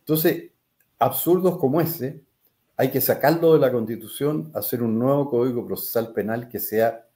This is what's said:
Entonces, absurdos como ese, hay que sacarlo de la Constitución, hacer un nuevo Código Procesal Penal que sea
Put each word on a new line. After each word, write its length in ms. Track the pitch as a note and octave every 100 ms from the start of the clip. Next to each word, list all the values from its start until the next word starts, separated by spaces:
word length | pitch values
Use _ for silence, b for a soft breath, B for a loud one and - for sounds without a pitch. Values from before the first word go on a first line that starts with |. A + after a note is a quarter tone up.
Entonces, 500 | - D#3 E3 - - _ _ _ _ _
absurdos 600 | B2+ B2+ - F3+ F3+ F3
como 220 | C3+ D3+
ese, 420 | D#3+ - B2+ D#3 _ _ _ _ _ -
hay 140 | C3+
que 100 | C3
sacarlo 540 | - A2 C#3 E3 E3
de 60 | D#3+
la 120 | C3+
Constitución, 760 | B2 A2 A#2 G#2+ - C#3+ D#3 -
hacer 280 | - - A#2+
un 160 | A#2 A2
nuevo 320 | B2+ C#3+ C#3+
Código 360 | A#2+ B2+ A#2+ G2+
Procesal 460 | F#2+ - A#2 A2+
Penal 360 | - G2+ A2+ B2
que 100 | G#2
sea 480 | - G#2+ A2+ - _